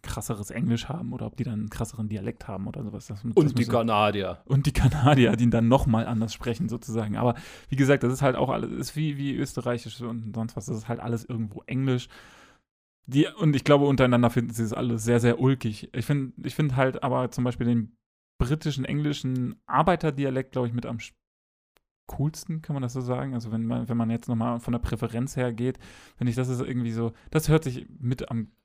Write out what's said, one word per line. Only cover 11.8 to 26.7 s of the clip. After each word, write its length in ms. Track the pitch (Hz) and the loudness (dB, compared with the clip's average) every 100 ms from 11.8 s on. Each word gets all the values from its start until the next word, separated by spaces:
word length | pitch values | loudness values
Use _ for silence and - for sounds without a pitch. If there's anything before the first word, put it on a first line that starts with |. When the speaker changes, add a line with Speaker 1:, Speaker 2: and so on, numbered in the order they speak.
| 135 123 - - - - - _ _ _ _ _ - | 0 0 -4 -16 -20 -20 -20 _ _ _ _ _ -2
Speaker 1:
Die, 220 | 135 165 - | 2 2 2
und 160 | 160 | 2
ich 80 | 139 | 2
glaube, 220 | - 143 | 4 6
untereinander 460 | 143 131 127 120 123 | 6 4 4 6 4
finden 220 | 127 117 | 2 -2
sie 120 | 113 | -2
es 80 | 113 | -4
alles 320 | 117 123 113 | -2 -2 -2
sehr, 160 | 113 120 | 2 4
sehr 180 | 120 117 | 4 4
ulkig. 520 | 131 131 117 104 - | 2 2 -2 -8 -8
Ich 100 | - | -6
find, 300 | 113 143 131 - | -2 -2 -2 -8
ich 120 | 131 - | -6 0
find 180 | 151 | 0
halt 300 | 131 131 127 | 2 2 2
aber 260 | 131 127 127 | 0 0 0
zum 140 | - | 0
Beispiel 220 | 123 120 117 | -2 0 2
den 280 | 120 107 _ _ _ _ - | 2 0 _ _ _ _ -4
britischen, 440 | 123 156 151 135 | 0 0 -2 -4
englischen 680 | 131 143 147 143 127 127 123 - - | -4 -2 -2 -2 -2 -2 -4 -8 -2
Arbeiterdialekt, 840 | 127 165 170 156 139 139 131 131 | 0 2 2 0 0 -2 -2 -4
glaub 160 | 131 120 | -2 -2
ich, 60 | |
mit 120 | 120 | -4
am 120 | 120 113 | -6 -8
sch-, 160 | - - _ _ _ _ _ _ _ _ - | -12 -20 _ _ _ _ _ _ _ _ -12
coolsten, 540 | - 147 - - 160 | -4 -4 -4 -8 -8
kann 120 | 156 | -6
man 100 | 139 | -4
das 80 | 123 | -4
so 80 | 131 | -4
sagen? 340 | 123 123 135 | -4 -4 -4
Also 160 | 123 117 | -6 -4
wenn 160 | 113 113 | -2 -2
man, 220 | 123 120 | -2 -2
wenn 80 | 117 | 0
man 140 | 113 | 0
jetzt 180 | 117 - | -2 -2
noch 80 | 113 | -2
mal 240 | 117 120 | 0 -2
von 100 | - | -2
der 80 | 120 | -2
Präferenz 560 | - 113 113 113 131 | -2 -2 -4 -2 -4
her 180 | 135 123 | -2 -2
geht, 260 | 110 127 - - - - - | -2 -4 -4 -12 -20 -20 -4
finde 140 | 123 | -2
ich, 60 | 117 | 0
das 120 | 127 | -2
ist 120 | 123 | -2
irgendwie 320 | 127 | -2